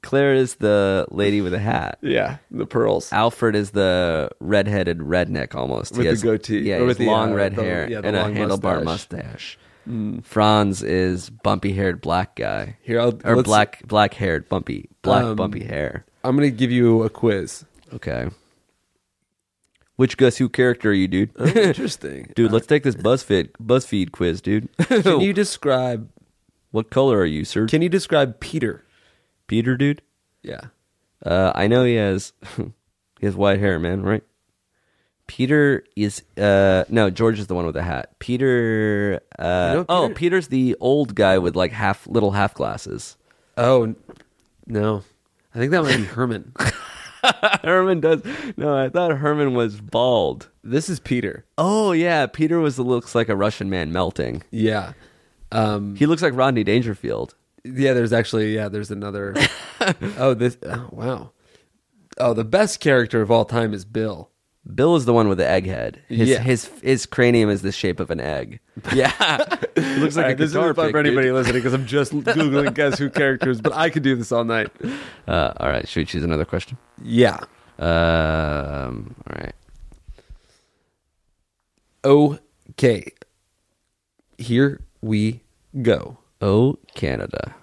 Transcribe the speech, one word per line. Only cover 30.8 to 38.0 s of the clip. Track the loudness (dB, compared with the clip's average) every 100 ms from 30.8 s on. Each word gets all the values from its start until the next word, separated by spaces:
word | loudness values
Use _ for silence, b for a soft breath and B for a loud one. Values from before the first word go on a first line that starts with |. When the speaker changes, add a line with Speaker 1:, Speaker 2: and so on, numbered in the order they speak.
| _ _ _ _ 0
Speaker 1:
Uh, | 2 2 2
I | 2
know | 4 4
he | 2
has, | 0 -2 -6 _ -14
<laughs> | -10
he | -10 -12 _ _ _ _ -4
has | 0
white | 2 2
hair, | 2 0
man, | -2 -2
right? | -2 -2 _ _ _ _ _ _ _ _ _ _ -20
Peter | -4 2 4 4 2 -4 -4
is, | -4 -4 _ -2
uh, | 2 4 4 4 2
no, | 2 0
George | 2 0 0
is | -4
the | -4
one | -4
with | -4
the |
hat. | -6 -6